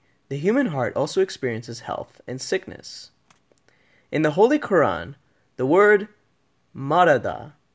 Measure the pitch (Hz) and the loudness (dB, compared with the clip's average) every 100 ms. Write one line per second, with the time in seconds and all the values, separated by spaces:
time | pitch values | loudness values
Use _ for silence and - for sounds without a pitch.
0 | _ _ - 139 175 254 247 139 117 - | _ _ -12 -6 -2 0 0 -2 -4 -2
1 | 147 190 190 - 127 113 120 113 - - | -2 0 -2 -4 -6 -6 -10 -12 -8 -10
2 | - _ - 131 - 190 - - - - | -10 _ -14 -12 -4 -6 -6 -18 -18 -20
3 | - _ _ _ _ _ _ _ _ _ | -20 _ _ _ _ _ _ _ _ _
4 | _ 147 156 151 233 294 - 180 120 82 | _ -2 0 4 4 2 2 2 2 0
5 | 90 143 _ _ _ - 131 180 208 208 | -8 -16 _ _ _ -6 2 4 6 4
6 | 214 _ _ _ _ _ _ - 135 165 | 0 _ _ _ _ _ _ -10 0 4
7 | 175 131 92 - - - _ | 4 4 0 -8 -12 -20 _